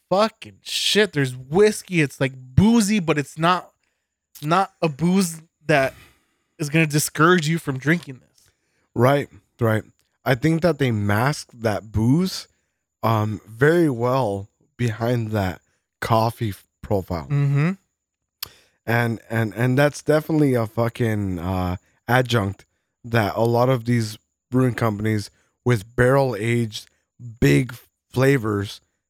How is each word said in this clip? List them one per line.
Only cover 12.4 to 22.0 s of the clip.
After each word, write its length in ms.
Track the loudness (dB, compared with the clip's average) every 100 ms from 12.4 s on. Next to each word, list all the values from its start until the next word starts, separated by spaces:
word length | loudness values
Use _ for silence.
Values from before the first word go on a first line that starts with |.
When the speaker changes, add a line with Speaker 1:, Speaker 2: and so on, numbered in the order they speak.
| -16 _ _ _ _ -6
Speaker 2:
um, 380 | -2 0 -2 -6 -10
very 440 | 0 2 4 2
well 580 | 0 -2 0 -2 -4 -10 _ _ -4
behind 560 | -4 -2 -2 -2 -2
that 280 | -2 -4 -6 _ _ _ -8
coffee 500 | 0 2 2 -2 -8
f-, 140 | -8 _ _
profile. 460 | -4 -4 -4 -8 -4
Speaker 1:
Mm-hmm. 460 | -2 0 0 -2 -4 _ _ _ _ _ -18 -18 _ _ _ -4
Speaker 2:
And, 340 | -2 0 -4 -6
and, 240 | -4 -2
and 220 | -2 0 2
that's 260 | 0 0
definitely 520 | 0 0 0 0 2
a 120 | 2 -2
fucking, 720 | -2 -4 -2 -2 -2 -4 -4
uh, 380 | -4 -2 -2 -6 _ _